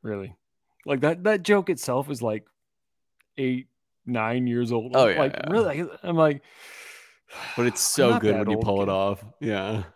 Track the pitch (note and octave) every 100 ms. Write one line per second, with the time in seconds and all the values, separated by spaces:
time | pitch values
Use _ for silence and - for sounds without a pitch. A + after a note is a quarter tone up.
0 | G#2+ G#2 F#2+ F2+ _ _ _ _ - C#3+
1 | D3 E3 F3+ G#3+ E3+ G3+ F#3 E3 - B2+
2 | C#3+ C3+ A#2 G#2+ _ _ _ _ _ _
3 | _ _ _ - C3 B2+ C3 _ _ _
4 | - B2 A2 B2 B2 A#2+ A#2+ A#2 A#2 C3+
5 | A#2+ F#2 C#3 - - G#3 G3+ C#3+ E3+ -
6 | F3+ E3 D#3 C#3+ _ - - - - -
7 | - _ _ - - - A#2+ - - -
8 | B2+ A#2 A2 G#2 G#2 G#2 G#2+ G2 G2 F#2+
9 | G2 G2+ G#2+ _ C3+ G2+ G2 A2 F2